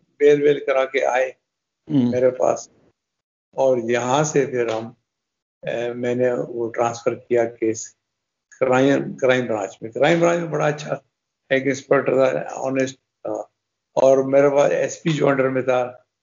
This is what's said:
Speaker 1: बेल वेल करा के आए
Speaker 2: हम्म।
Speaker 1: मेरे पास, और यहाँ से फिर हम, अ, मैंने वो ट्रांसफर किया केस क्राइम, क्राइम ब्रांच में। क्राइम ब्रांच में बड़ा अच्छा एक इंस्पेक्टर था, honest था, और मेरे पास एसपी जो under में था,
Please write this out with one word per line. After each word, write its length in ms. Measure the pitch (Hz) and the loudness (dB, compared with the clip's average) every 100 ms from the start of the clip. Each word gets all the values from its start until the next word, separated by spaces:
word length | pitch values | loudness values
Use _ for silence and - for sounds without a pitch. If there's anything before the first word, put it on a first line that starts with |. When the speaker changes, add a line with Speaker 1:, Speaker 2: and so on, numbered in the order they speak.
| _ - | _ 2
Speaker 1:
बेल 220 | 147 147 | 4 6
वेल 180 | 147 139 | 4 0
करा 260 | - 131 131 | 0 -2 0
के 140 | 135 | 0
आए 360 | 131 123 131 - _ _ _ _ - | 0 0 -2 -6 _ _ _ _ -2
Speaker 2:
हम्म। 220 | 143 120 | 0 0
Speaker 1:
मेरे 180 | 123 127 | 2 0
पास, 400 | 127 - - - _ _ _ _ _ _ _ _ 135 | 2 0 -2 -8 _ _ _ _ _ _ _ _ -2
और 220 | 135 127 | 0 0
यहाँ 440 | 113 120 123 139 | 0 -2 0 0
से 220 | 151 147 127 | 0 0 -2
फिर 240 | 123 113 | -2 -4
हम, 260 | 110 113 - _ _ _ _ _ _ - | -4 -8 -16 _ _ _ _ _ _ -8
अ, 260 | 117 120 120 | -6 -6 -4
मैंने 380 | 123 123 127 | -4 0 0
वो 360 | 123 - 117 113 | 0 -4 -6 -6
ट्रांसफर 460 | 117 117 117 123 110 | -2 -2 -2 -4 -6
किया 300 | - 120 117 | -2 0 0
केस 500 | - 110 110 - _ _ _ _ _ _ - | -2 -4 -4 -10 _ _ _ _ _ _ -6
क्राइम, 560 | 127 127 135 135 139 | 0 2 2 0 -2
क्राइम 340 | - 131 127 117 | -2 0 0 0
ब्रांच 320 | 107 95 - | -4 -6 -10
में। 80 | 110 | -12
क्राइम 280 | 120 147 170 | 0 2 4
ब्रांच 200 | 170 175 | 2 0
में 120 | 165 | -2
बड़ा 160 | 151 156 | -2 -2
अच्छा 340 | 151 151 131 - _ _ _ - | -4 -6 -10 -10 _ _ _ -4
एक 160 | 135 131 | -2 0
इंस्पेक्टर 460 | 131 - 139 131 | -4 0 0 2
था, 400 | 131 131 - - | 2 2 0 -6
honest 420 | - 131 135 131 131 | -8 -4 -2 -4 -6
था, 560 | _ _ 110 107 - _ _ _ _ - | _ _ -10 -8 -10 _ _ _ _ 2
और 280 | 131 135 | 4 4
मेरे 260 | 135 139 143 | 4 4 4
पास 220 | 139 143 | 4 2
एसपी 420 | - 139 - 170 | 2 -2 -4 -4
जो 140 | 147 147 | 0 0
under 220 | 135 131 | 2 0
में 140 | 131 | -2
था, 440 | 127 127 120 - _ _ | 0 0 -2 -8 _ _